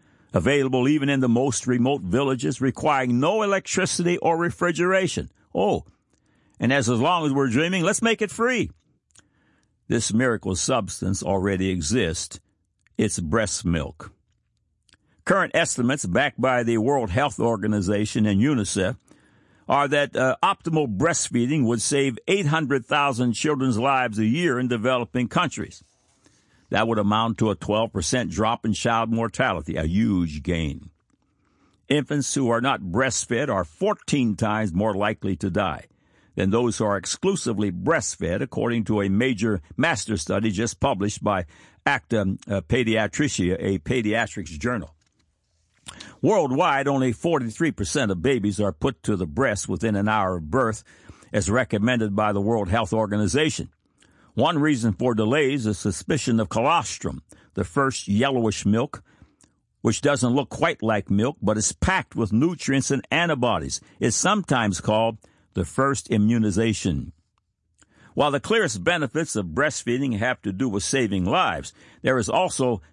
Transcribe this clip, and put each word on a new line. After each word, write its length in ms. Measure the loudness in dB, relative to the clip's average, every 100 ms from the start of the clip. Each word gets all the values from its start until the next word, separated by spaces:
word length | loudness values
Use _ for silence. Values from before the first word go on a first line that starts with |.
| _ _ _
Available 520 | 0 2 2 2 2 2
even 220 | 2 2
in 120 | 2
the 100 | 2
most 360 | 2 2 -2 0
remote 360 | 2 2 0
villages, 580 | 0 0 0 0 -2 -2
requiring 580 | -2 0 0 0 2 2
no 220 | 2 2
electricity 800 | 0 0 -2 -2 0 0 0 0
or 180 | 0 0
refrigeration. 920 | 0 0 -2 2 2 2 0 -4 -8 _ _
Oh, 320 | -2 0 0 -4 _ _ _ _ _ _ -2
and 160 | 2
as, 160 | 2 2
as 100 | 2
long 240 | 2 2
as 80 | 0
we're 160 | 0 2
dreaming, 360 | 2 2 0
let's 180 | 0 0
make 180 | 0 0
it 100 | -2
free. 400 | -2 -2 0 -4 -8 _ _ _ _ _ _ _ _ _ _ -4
This 240 | -2 0
miracle 440 | 2 2 0 -2 -4
substance 640 | 0 -2 -2 -4 -4 -2
already 480 | -2 0 0 0 0
exists. 680 | -2 -2 0 0 -2 -8 -14 _ _ _ _ _ -2
It's 200 | -2 -2
breast 460 | -2 0 0 -2
milk. 480 | -2 -2 -2 -10 -20 _ _ _ _ _ _ _ _ _ _ _ -2
Current 260 | 0 2
estimates 520 | 0 0 0 0 0 0
backed 340 | 0 0 0
by 240 | 0 2
the 140 | 2 0
World 320 | 2 0 0
Health 280 | 0 0 0
Organization 880 | 0 0 0 0 2 0 0 2 2
and 140 | 4
unicef 560 | 4 2 0 0 -2 -4 _ _ _ _ _ _ 0
are 180 | 2 2
that, 300 | 2 0 0
uh, 180 | 0 2
optimal 540 | 0 0 -2 0 0 0
breastfeeding 680 | 0 0 -2 -2 0 2
would 160 | 2 0
save 380 | 0 0 0 -2 -2
eight 200 | 0 0
hundred 380 | 0 0 -2
thousand 500 | 0 0 0 0 -2
children's 440 | 0 0 0 0 0
lives 400 | 2 0 0 0
a 60 |
year 340 | 0 2 2 0
in 80 | 0
developing 640 | 0 0 0 -2 -4 -2
countries. 560 | 0 -2 -4 -12 -12 _ _ _ _ _ _ _ _ -4
That 180 | 0 2
would 100 | 2
amount 400 | 2 2 0 2
to 120 | 0
a 40 |
twelve 380 | 0 -2 0 0
percent 380 | -2 -2 -2 -2
drop 340 | 0 0 0
in 80 | -2
child 400 | -2 0 0 0
mortality, 640 | 0 -2 0 0 0 -4 -4
a 80 |
huge 580 | 0 2 2 2 0 -2
gain. 480 | -4 -2 -2 -6 -14 _ _ _ _ _ _ _ _ _ -2
Infants 460 | -2 0 -4 -2
who 160 | 0 2
are 120 | 2
not 180 | 0 -2
breastfed 680 | -2 0 0 -2 -2 -2 0
are 160 | 0
fourteen 680 | -2 -2 -2 -2 -2 0 0
times 380 | 0 0 0 0
more 220 | 0 0
likely 420 | 0 -2 -2 -4 -4
to 140 | -2
die 360 | 0 -2 -4 -12 _ _ _ _
than 160 | -2 2
those 280 | 2 2 0
who 80 | 0
are 100 | -2
exclusively 760 | -4 -2 0 0 -2 -2 -2
breastfed, 680 | -2 0 0 0 -4 -4 -2
according 440 | -4 -2 -2 -2
to 160 | 0 0
a 80 | 2
major 520 | 2 0 0 0 -2 -4 -2
master 400 | 0 0 -2 -4
study 340 | -2 -2 0
just 300 | -2 -4 -2
published 420 | -2 0 -2 -2
by 220 | -2 -2 -4 -12 -20 _ -2
Acta, 500 | -2 0 -2 0 -4 -4
uh, 140 | -4
Pediatricia, 920 | 0 0 2 2 0 0 -2 0 0 0
a 180 | -2 -2
pediatrics 800 | -2 -2 0 0 -2 -6 -12 -6
journal. 380 | -4 -4 -8 _ _ _ _ _ _ _ _ _ -20 -20 -20 -2
Worldwide, 640 | 2 4 2 2 2 2 2
only 240 | 2 0
forty-three 640 | 0 0 0 -2 -2 -2
percent 400 | -2 -4 -2 0
of 100 | 0
babies 380 | 2 2 0 0
are 100 | -2
put 320 | 0 -4 -4
to 140 | -2 -2
the 100 | -2
breast 420 | -2 0 -2 -4
within 280 | -4 -2 0
an 120 | 0
hour 280 | 2 0 -2
of 140 | -2
birth, 340 | 0 0 -2 -12 -20 -20 -20 -6
as 180 | -4 0
recommended 640 | 0 0 0 2 0 0
by 180 | 0 0
the 80 | 0
World 280 | 0 0 0
Health 240 | -2 0
Organization. 800 | 0 0 0 0 2 0 -2 -10 _ _ _ _ _ _
One 240 | 0 0 2
reason 340 | 2 2 0
for 220 | 0 0
delays 520 | 2 2 2 2 0 -2
is 120 | -2
suspicion 600 | -2 -4 -2 -2 2 0
of 100 | 2
colostrum, 720 | 0 2 2 0 -6 -8 -10 -14 -20 _
the 100 | -6
first 420 | -4 0 0 0 0
yellowish 580 | 2 2 2 0 0
milk, 380 | 2 2 0 -6 -20 _ -20 _ _ _ _ _
which 220 | 0 2
doesn't 320 | 2 2 2
look 160 | 2 0
quite 320 | 0 0 0
like 280 | 0 0 2
milk, 280 | 2 0 0
but 160 | 0 0
is 140 | 0
packed 420 | 0 0 0 -2
with 180 | -2 0
nutrients 580 | 2 2 0 -2 0 0
and 140 | -2 0
antibodies. 720 | 0 0 0 0 0 -2 -8 -12 -4
It's 180 | -2 0
sometimes 640 | 0 0 0 0 0 0
called 360 | 0 2 2 -2 _ _ _
the 100 | -6
first 440 | -4 0 0 0 -2
immunization. 1040 | 2 4 4 2 2 0 0 -2 -2 -6 -14 _ _ _ _ _ _ _ _ -10
While 200 | 0 0
the 80 | 0
clearest 420 | 0 0 0 -2
benefits 540 | -2 0 -2 -4 -4 -4
of 100 | -4
breastfeeding 720 | 0 -2 -2 -4 -2 -2 -2
have 240 | -2 -4
to 100 | -4
do 160 | -4 -2
with 140 | -2
saving 420 | -2 0 0 0
lives, 480 | 0 0 0 -2 -8 -18 -20 -6
there 160 | 0 0
is 100 | 2
also 540 | 0 0 0 0 -2 -6